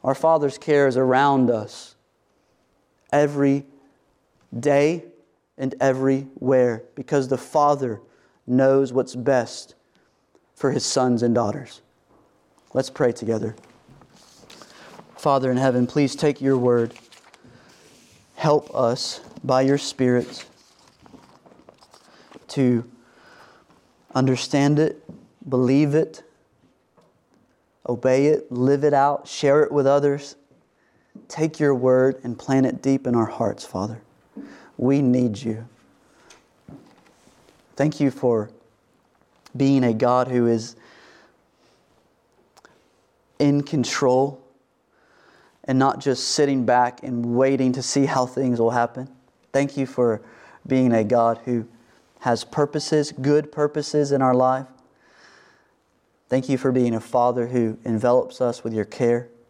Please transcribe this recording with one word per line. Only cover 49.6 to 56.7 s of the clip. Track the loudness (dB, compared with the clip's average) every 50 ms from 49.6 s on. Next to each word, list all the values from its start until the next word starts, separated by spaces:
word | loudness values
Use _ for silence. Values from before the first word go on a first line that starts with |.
| -2 -2 -4
you | -6 -6
for | -6 -2 0 0 0 0 -2 -6 -18 -20 -20 -20 -20 -20 -20 _
being | -2 0 2 2 4 2
a | 2 2
God | 2 2 2 2 2 0 -2 -4
who | -4 -4 -4 -4 -8 _ _ _ _ _ _ _ _ _ _
has | -4 -2 -2 -2 -4
purposes, | -8 -2 -2 -2 -2 -2 -8 -4 0 0 0 0 -2 -6
good | -4 0 2 2 2 0 -2 -4
purposes | -4 -4 -2 -2 -6 -8 -2 -2 -2 0 0
in | 0 2 2
our | 2 4
life. | 4 2 2 2 -2 -4 -10 -20 _ _ _ _ _ _ _ _ _ -20 -20 _ -20 _ _ _ _ _ _ _ _ _ _ _ _ _ _ _ _ _ _
Thank | -4 -4 -2 -2
you | -4
for | 0 0 0